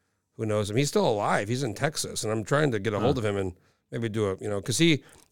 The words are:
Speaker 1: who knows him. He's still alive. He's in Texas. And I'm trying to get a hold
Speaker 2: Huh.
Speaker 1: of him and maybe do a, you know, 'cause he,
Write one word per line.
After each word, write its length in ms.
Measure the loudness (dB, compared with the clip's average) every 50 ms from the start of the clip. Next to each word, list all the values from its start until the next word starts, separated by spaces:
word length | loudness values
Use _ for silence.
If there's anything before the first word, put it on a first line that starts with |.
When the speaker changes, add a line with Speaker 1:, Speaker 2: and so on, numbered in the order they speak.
| _ _ _ _ _ _ _
Speaker 1:
who 100 | -6 -2
knows 240 | 0 0 0 0 0
him. 60 | 0
He's 120 | 0 0 2
still 200 | 2 2 2 2
alive. 400 | 2 2 0 0 0 0 0 -2
He's 160 | -2 -2 -2
in 100 | -4 -2
Texas. 480 | -2 -4 -2 -2 -4 -6 -6 -6 -6
And 100 | -4 -2
I'm 120 | -2 -2 0
trying 260 | 0 2 2 2 2
to 80 | 0 0
get 160 | -2 -2 0
a 60 | 2
hold 160 | 2 2 2
Speaker 2:
Huh. 40 | 2
Speaker 1:
of 40 | 0
him 100 | 0 -2
and 160 | 0 -2 -4 -6 -10 _ _ _ _ _ _
maybe 180 | -8 -6 -4 -2
do 180 | -2 0 0
a, 100 | 0 -2 -4
you 100 | -4 -4
know, 120 | -4 -4
'cause 180 | -2 -2 2 4
he, 240 | 4 4 4 2 0 -10 -20 -20 _ _